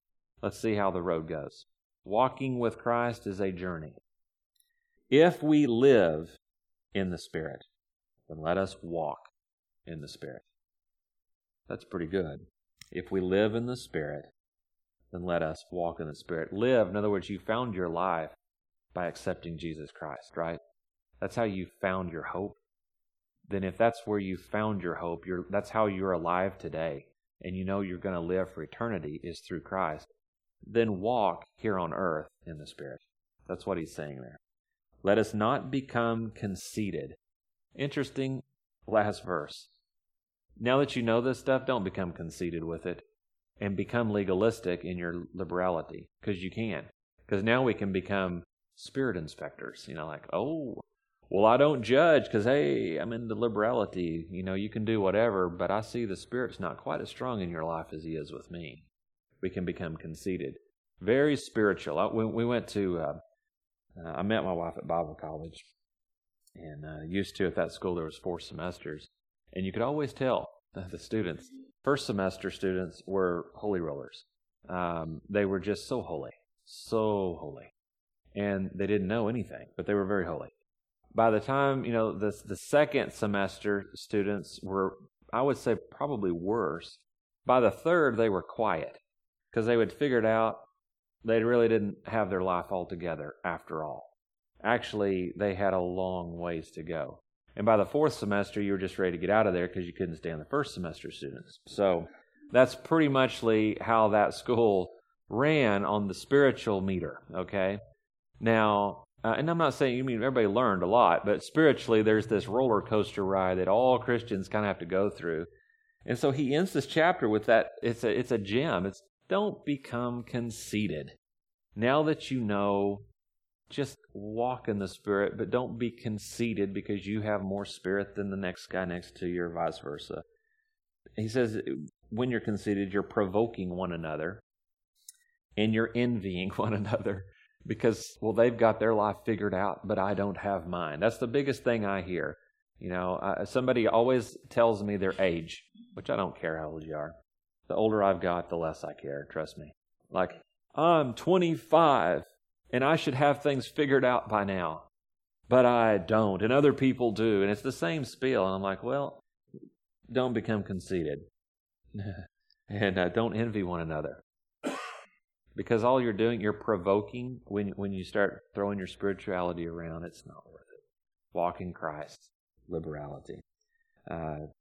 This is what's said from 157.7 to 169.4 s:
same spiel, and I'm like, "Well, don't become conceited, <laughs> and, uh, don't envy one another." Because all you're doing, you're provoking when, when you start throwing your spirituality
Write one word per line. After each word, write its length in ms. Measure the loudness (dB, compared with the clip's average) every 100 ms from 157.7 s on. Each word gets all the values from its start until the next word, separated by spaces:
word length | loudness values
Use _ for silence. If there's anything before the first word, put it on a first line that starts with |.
same 320 | -2 -2 -2
spiel, 420 | -6 -4 0 2 2
and 100 | 0
I'm 80 |
like, 200 | -2 -4
"Well, 400 | -4 -2 -4 -8 _ _ _ -20 -20 _ _ _ -4
don't 220 | 0 0
become 300 | 0 0 -2
conceited, 560 | -2 -6 -4 -2 -2 -4 -10 _ _ _ _ _ _
<laughs> 720 | -10 -10 -10 -14 _ _ _ -10
and, 300 | 0 2 4
uh, 120 | 2
don't 280 | 2 0 0
envy 240 | -2 -2
one 180 | -2 -2
another." 420 | -4 -4 -4 -8 _ _ _ _ -8 -8 -10 -14 -20 _ _ _ _ -10
Because 280 | 0 2
all 180 | 4 4
you're 120 | 2
doing, 260 | 2 0 0
you're 140 | -2
provoking 880 | -2 -2 0 2 2 0 -8 -10 -12 -6
when, 280 | -4 -4 -4
when 160 | -6
you 120 | -6 -4
start 380 | 0 0 -2 -10 -4
throwing 220 | -4 -4
your 100 | -8
spirituality 800 | -4 -4 -4 -4 -4